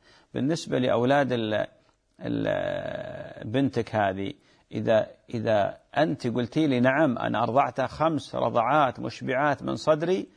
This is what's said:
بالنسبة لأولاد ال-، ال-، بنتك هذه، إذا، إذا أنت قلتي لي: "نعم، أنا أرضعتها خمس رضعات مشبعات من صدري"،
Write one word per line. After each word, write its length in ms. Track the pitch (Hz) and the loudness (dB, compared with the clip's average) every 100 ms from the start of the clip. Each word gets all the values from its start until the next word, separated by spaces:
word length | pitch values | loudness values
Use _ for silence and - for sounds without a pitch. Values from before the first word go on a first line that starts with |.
| _ _ _ | _ _ _
بالنسبة 440 | 123 131 160 - 139 | -2 -2 -2 -2 0
لأولاد 500 | 123 110 123 143 135 | 2 2 4 2 2
ال-، 340 | 123 110 107 107 _ _ _ _ _ | 0 0 -2 -4 _ _ _ _ _
ال-، 1200 | - 57 53 50 50 50 50 50 - - - - 113 | -6 -2 0 0 -2 -4 -6 -8 -10 -12 -14 -12 -4
بنتك 460 | 123 139 - 110 | 0 0 -2 -2
هذه، 380 | 110 101 95 98 - _ _ _ | 0 0 0 -6 -8 _ _ _
إذا، 340 | 113 110 110 - - - | -4 2 2 2 -6 -10
إذا 440 | 120 113 110 98 - _ 135 | -4 2 2 2 -2 _ 0
أنت 300 | 160 147 123 | 0 0 -2
قلتي 400 | 117 120 151 160 | -2 -2 0 2
لي: 140 | 127 | 4
"نعم، 380 | 127 135 160 117 | 4 4 2 2
أنا 240 | 113 110 | -2 0
أرضعتها 440 | 117 120 127 123 127 | 0 2 0 -2 -4
خمس 480 | - 160 151 - | 0 0 0 -4
رضعات 680 | 127 123 117 117 147 135 117 | -2 0 0 2 4 2 0
مشبعات 600 | 120 - 127 127 147 139 | -8 -8 -4 0 0 0
من 140 | 135 131 | -4 -2
صدري"، 520 | - 156 165 190 - | 2 2 2 -2 -4